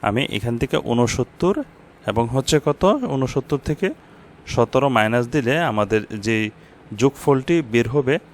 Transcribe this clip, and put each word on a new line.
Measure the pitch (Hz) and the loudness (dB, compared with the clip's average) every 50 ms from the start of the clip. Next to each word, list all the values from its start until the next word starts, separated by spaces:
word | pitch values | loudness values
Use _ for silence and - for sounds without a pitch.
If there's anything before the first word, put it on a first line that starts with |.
আমি | - 110 101 120 143 - - 101 | 0 0 0 0 -2 -2 -4 -4
এখান | 98 120 120 117 | -4 -4 -2 -2
থেকে | 139 131 - 156 - - | -2 -2 -2 -4 -2 0
ঊনসত্তর | 117 120 123 113 - - 127 - - - - 175 175 - - - - - - - - - - - | 0 2 2 0 0 -2 -4 -6 -4 -2 0 0 0 0 -4 -10 -14 -20 -20 -20 -20 -10 -6 -4
এবং | 101 113 117 113 | -2 0 -2 0
হচ্ছে | 120 131 131 - - 151 - | 0 -2 0 2 0 2 2
কত, | 151 143 - - 185 214 294 247 196 143 | 0 -2 2 2 2 2 2 0 -4 -2
ঊনসত্তর | 135 131 123 - 143 131 - 151 139 | -2 -2 -2 -2 -4 -4 -2 -4 -4
থেকে | - - 151 - - 190 320 - - - - - - - - - - - - | -2 -4 -4 -2 -2 -4 -4 -6 -16 -20 -20 -20 -20 -20 -20 -20 -14 -6 2
সতেরো | - 117 113 - 131 135 139 | 2 2 2 2 2 2 2
মাইনাস | 127 113 107 107 113 123 120 117 | 2 2 2 2 2 0 0 0
দিলে | 123 151 123 117 135 160 175 147 | -2 -2 0 0 0 0 0 0
আমাদের | 113 107 104 101 110 110 101 - - 107 98 | 0 0 0 2 0 -2 0 -2 -10 -6 -2
যে | 110 113 110 107 104 - - - - - - - - 110 104 | 0 0 0 0 -2 -6 -12 -20 -20 -20 -20 -18 -16 -4 0
যোগফলটি | 117 139 - - - - 143 131 131 - 170 170 156 113 110 | 0 0 0 0 0 2 2 2 2 0 0 0 0 0 0
বের | 117 117 113 127 | 0 0 2 0
হবে | 147 135 123 139 - - - | 0 0 0 -2 -2 -4 -8